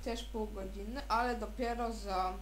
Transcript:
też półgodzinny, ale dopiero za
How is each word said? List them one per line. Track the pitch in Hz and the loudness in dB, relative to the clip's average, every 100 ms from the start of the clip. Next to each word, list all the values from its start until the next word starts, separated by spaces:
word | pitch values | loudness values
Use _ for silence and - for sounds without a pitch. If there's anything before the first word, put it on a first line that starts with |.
też | - 233 | -2 -2
półgodzinny, | - 226 214 214 190 202 208 254 - | -2 -2 -2 -2 -4 -4 -4 -4 2
ale | 220 247 233 | 4 4 2
dopiero | 214 - 240 240 240 | -2 0 0 2 0
za | 220 208 190 185 196 | -2 0 2 2 0